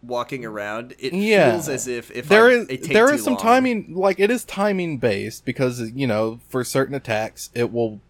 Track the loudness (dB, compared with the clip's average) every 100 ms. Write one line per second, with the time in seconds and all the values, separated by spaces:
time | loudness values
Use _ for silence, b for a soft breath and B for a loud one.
0 | -6 -6 -4 -8 -8 -8 -6 -8 -10 -8
1 | -6 -2 2 6 6 4 -2 -4 -4 -8
2 | -8 -12 4 6 8 4 0 -8 0 4
3 | 4 2 -2 -2 2 2 2 -2 -6 -2
4 | 0 2 0 0 -4 -4 -2 -2 -4 -2
5 | -2 -2 -6 -10 -10 -2 -2 -2 -8 -4
6 | -2 0 -2 -6 _ -6 -2 -2 -2 -4
7 | -4 -4 -4 -10 -12 -4 -2 0 -4 -6